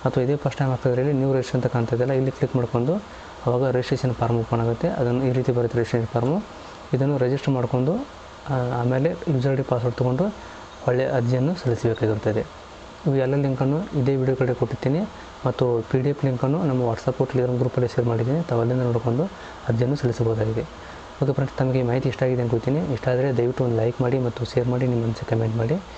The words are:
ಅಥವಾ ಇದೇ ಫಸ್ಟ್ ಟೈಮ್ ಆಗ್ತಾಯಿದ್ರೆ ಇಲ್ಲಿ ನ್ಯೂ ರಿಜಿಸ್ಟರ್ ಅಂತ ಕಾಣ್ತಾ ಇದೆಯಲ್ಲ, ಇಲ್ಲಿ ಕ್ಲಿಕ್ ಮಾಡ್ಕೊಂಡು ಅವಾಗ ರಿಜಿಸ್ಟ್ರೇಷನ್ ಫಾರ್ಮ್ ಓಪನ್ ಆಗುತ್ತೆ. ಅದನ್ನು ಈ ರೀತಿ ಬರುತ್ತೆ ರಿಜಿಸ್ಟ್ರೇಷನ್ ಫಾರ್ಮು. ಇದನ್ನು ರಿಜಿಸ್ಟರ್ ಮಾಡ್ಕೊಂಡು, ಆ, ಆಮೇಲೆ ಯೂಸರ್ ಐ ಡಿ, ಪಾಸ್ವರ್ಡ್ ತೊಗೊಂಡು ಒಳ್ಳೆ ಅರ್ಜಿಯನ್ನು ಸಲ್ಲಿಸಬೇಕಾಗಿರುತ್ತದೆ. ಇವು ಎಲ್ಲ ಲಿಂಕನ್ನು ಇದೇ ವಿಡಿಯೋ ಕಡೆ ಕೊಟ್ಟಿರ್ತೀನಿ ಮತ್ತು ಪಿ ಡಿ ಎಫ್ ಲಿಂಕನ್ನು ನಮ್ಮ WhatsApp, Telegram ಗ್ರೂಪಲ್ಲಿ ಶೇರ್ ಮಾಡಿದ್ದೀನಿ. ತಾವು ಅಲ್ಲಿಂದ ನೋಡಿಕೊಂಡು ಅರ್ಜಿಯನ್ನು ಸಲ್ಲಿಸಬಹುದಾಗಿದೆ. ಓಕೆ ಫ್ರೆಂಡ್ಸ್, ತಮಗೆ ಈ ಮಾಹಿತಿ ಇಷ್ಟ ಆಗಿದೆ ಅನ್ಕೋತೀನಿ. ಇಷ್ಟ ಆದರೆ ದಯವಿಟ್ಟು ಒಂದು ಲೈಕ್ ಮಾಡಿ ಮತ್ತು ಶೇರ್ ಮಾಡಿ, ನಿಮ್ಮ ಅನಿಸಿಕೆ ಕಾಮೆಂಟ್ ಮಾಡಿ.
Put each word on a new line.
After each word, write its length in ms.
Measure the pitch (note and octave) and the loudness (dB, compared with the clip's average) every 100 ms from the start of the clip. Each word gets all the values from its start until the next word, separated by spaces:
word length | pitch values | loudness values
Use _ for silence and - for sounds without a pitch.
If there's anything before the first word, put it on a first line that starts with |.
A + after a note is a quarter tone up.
ಅಥವಾ 200 | C3 C3+ | 2 2
ಇದೇ 120 | B2+ D3 | 2 0
ಫಸ್ಟ್ 220 | - - | -2 0
ಟೈಮ್ 120 | C3+ | 0
ಆಗ್ತಾಯಿದ್ರೆ 320 | B2 C3 B2 | 2 2 2
ಇಲ್ಲಿ 120 | C#3 | 2
ನ್ಯೂ 180 | C#3 C3+ | 2 2
ರಿಜಿಸ್ಟರ್ 240 | C3+ B2 B2+ | 2 0 0
ಅಂತ 100 | A#2+ | 0
ಕಾಣ್ತಾ 300 | A#2+ A#2 A#2+ | 0 0 0
ಇದೆಯಲ್ಲ, 160 | B2+ | 2
ಇಲ್ಲಿ 180 | C3+ C3+ | 2 0
ಕ್ಲಿಕ್ 260 | - C3 B2+ | 0 0 0
ಮಾಡ್ಕೊಂಡು 380 | A#2+ A#2+ B2+ G3 - - - - B2 | 0 0 0 0 -4 -16 -16 -4 0
ಅವಾಗ 180 | B2 | 2
ರಿಜಿಸ್ಟ್ರೇಷನ್ 500 | C3+ B2 B2 C3+ B2+ | 2 0 0 0 0
ಫಾರ್ಮ್ 260 | A#2 A#2+ A#2 | 0 0 0
ಓಪನ್ 200 | A2+ A#2+ | 0 0
ಆಗುತ್ತೆ. 280 | A#2 A2+ E3+ | 0 0 -2
ಅದನ್ನು 360 | - A#2+ B2 | 0 0 2
ಈ 80 | C3 | 2
ರೀತಿ 200 | B2 B2+ | 0 0
ಬರುತ್ತೆ 260 | A#2+ A#2+ A#2+ | 0 0 0
ರಿಜಿಸ್ಟ್ರೇಷನ್ 300 | A2+ A#2+ A2 | 0 0 0
ಫಾರ್ಮು. 340 | A#2+ B2 F3+ - - - - - | 0 0 0 -4 -16 -16 -18 -4
ಇದನ್ನು 260 | B2+ C3+ C#3+ | 0 2 2
ರಿಜಿಸ್ಟರ್ 360 | B2+ C3+ - | 2 2 0
ಮಾಡ್ಕೊಂಡು, 400 | C3 A#2+ B2+ C3 | 0 2 2 2
ಆ, 880 | G#3+ C#4+ - - - - C3 B2 B2 | 0 -6 -14 -18 -16 -4 -2 0 0
ಆಮೇಲೆ 300 | B2 C3 D#3 | 0 2 0
ಯೂಸರ್ 420 | F3+ - C3+ C3+ | 0 0 2 2
ಐ 40 | C3+ | 0
ಡಿ, 60 | |
ಪಾಸ್ವರ್ಡ್ 340 | C3 B2 A#2+ A2+ | 0 0 0 0
ತೊಗೊಂಡು 280 | B2+ B2+ G3+ - - - - - - | 0 2 0 -2 -14 -16 -16 -4 0
ಒಳ್ಳೆ 180 | B2 C3 | 2 2
ಅರ್ಜಿಯನ್ನು 480 | C3+ A#2 B2+ C3+ | 2 2 2 2
ಸಲ್ಲಿಸಬೇಕಾಗಿರುತ್ತದೆ. 840 | F#3 B2+ A#2 A#2+ A2 A2 G#2 G#2+ G#2+ - - - - - - - | 0 0 2 0 2 0 2 0 0 -4 -12 -18 -18 -18 -4 0
ಇವು 100 | C3+ | 2
ಎಲ್ಲ 180 | C3 | 2
ಲಿಂಕನ್ನು 640 | C#3+ C#3 B2+ C3+ D3 G#3 D3+ | 2 0 2 2 0 0 0
ಇದೇ 180 | B2+ C3+ | 2 2
ವಿಡಿಯೋ 200 | B2+ C3 | 2 2
ಕಡೆ 180 | B2 | 0
ಕೊಟ್ಟಿರ್ತೀನಿ 460 | B2 A#2+ - B2+ D3+ G#3+ - - - B2+ | 0 -2 0 0 0 -2 -8 -18 -4 -4
ಮತ್ತು 380 | B2 B2+ A#2 A2 | 0 2 2 0
ಪಿ 80 | C3+ | 0
ಡಿ 80 | B2+ | 0
ಎಫ್ 160 | C#3 | 0
ಲಿಂಕನ್ನು 400 | C#3 B2 C3+ D#3 | -2 0 0 0
ನಮ್ಮ 180 | E3 B2+ | 0 2
WhatsApp, 460 | B2 A2+ - - C3 | 0 0 -2 0 0
Telegram 300 | B2+ B2 B2 | 2 0 2
ಗ್ರೂಪಲ್ಲಿ 300 | B2 - B2 | 0 0 0
ಶೇರ್ 180 | - A#2 | 2 0
ಮಾಡಿದ್ದೀನಿ. 420 | A2+ A#2 D3+ E3 | 0 0 0 0
ತಾವು 120 | A#2 | 0
ಅಲ್ಲಿಂದ 220 | A#2 B2+ | 2 2
ನೋಡಿಕೊಂಡು 420 | B2 A#2 A#2+ A#2+ F#3+ - - - - | 2 2 2 0 -2 -6 -16 -8 -2
ಅರ್ಜಿಯನ್ನು 280 | A2+ B2 C#3+ | 0 2 2
ಸಲ್ಲಿಸಬಹುದಾಗಿದೆ. 680 | B2+ A2+ A2+ G#2+ A2 A#2 D#3 - - - - - | 0 2 0 2 0 -2 -6 -12 -16 -16 -16 -2
ಓಕೆ 100 | C#3 | 0
ಫ್ರೆಂಡ್ಸ್, 260 | C#3 C3+ - | 0 -2 0
ತಮಗೆ 200 | C3 C3 | 2 2
ಈ 40 | |
ಮಾಹಿತಿ 260 | A#2+ B2+ C3 | 2 0 0
ಇಷ್ಟ 140 | - | 0
ಆಗಿದೆ 200 | B2+ B2+ | 0 2
ಅನ್ಕೋತೀನಿ. 500 | A#2+ A#2 B2+ D3 E3+ | 2 0 2 0 0
ಇಷ್ಟ 160 | B2 - | -2 0
ಆದರೆ 280 | B2+ C#3 B2 | 0 2 2
ದಯವಿಟ್ಟು 280 | A#2+ B2 | 0 2
ಒಂದು 120 | B2 A2+ | 2 2
ಲೈಕ್ 240 | A2+ - | 0 2
ಮಾಡಿ 180 | B2 C3 | 0 2
ಮತ್ತು 260 | B2 - | 0 -2
ಶೇರ್ 240 | A#2 - B2 | -2 0 0
ಮಾಡಿ, 180 | B2 B2+ | 0 2
ನಿಮ್ಮ 180 | A#2+ | 2
ಅನಿಸಿಕೆ 260 | A2+ A2 - | 0 -2 -2
ಕಾಮೆಂಟ್ 260 | A2+ A2+ A2+ | 0 0 0
ಮಾಡಿ. 180 | A2+ F3 - | 0 0 -4